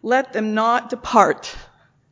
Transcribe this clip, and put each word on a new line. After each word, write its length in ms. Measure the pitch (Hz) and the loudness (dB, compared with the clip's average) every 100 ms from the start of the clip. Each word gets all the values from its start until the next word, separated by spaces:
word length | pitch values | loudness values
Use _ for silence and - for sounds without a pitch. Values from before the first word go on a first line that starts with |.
"Let 300 | 220 254 247 | -2 -2 -2
them 220 | 233 214 | -4 -2
not 360 | 214 226 240 226 | 0 0 0 -2
depart 640 | 247 - 233 175 - - - - _ _ _ _ | -10 2 4 4 2 -6 -18 -20 _ _ _ _